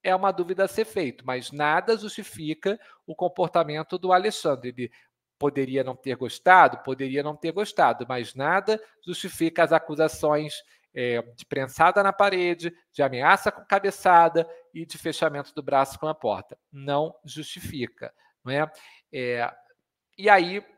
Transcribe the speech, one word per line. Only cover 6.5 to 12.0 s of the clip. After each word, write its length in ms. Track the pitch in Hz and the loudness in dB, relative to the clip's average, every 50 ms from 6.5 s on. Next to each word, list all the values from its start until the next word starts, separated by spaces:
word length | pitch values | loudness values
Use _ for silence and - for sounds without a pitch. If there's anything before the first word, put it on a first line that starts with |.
| 185 185 165 139 - - | 10 10 8 8 4 -2
Poderia 440 | - 139 131 127 135 131 131 143 | -8 -8 -6 -6 -6 -4 -4 -4
não 140 | 143 151 147 | -4 -4 -8
ter 160 | - - 165 | -6 -8 -6
gostado, 540 | 160 196 214 202 - - 165 123 113 - 123 120 | -4 -4 -6 -4 0 2 2 2 2 -2 -6 -6
mas 260 | 127 123 117 - - | -6 -6 -6 -8 -8
nada 480 | - 135 151 175 196 196 214 214 220 - _ _ _ _ | -4 -2 0 0 0 0 -2 -4 -4 -6 _ _ _ _
justifica 580 | 175 175 - - 190 - - 160 165 165 - | -12 -10 -10 -10 -12 -4 -2 -4 -2 2 2
as 100 | 170 160 | 2 4
acusações, 840 | 165 160 - - 151 143 156 156 - - - 151 147 147 156 151 - - _ _ _ _ _ _ _ | 4 0 0 -2 -2 0 0 -2 0 -2 0 0 0 0 -2 -6 -12 -14 _ _ _ _ _ _ _
é, 260 | 120 123 123 120 117 117 - - | -6 -4 -4 -4 -4 -6 -10 -20
de 80 | - - | -20 -14
prensada 580 | _ - 139 135 127 - - 160 175 185 208 | _ -6 -6 -6 -6 0 2 2 4 4 4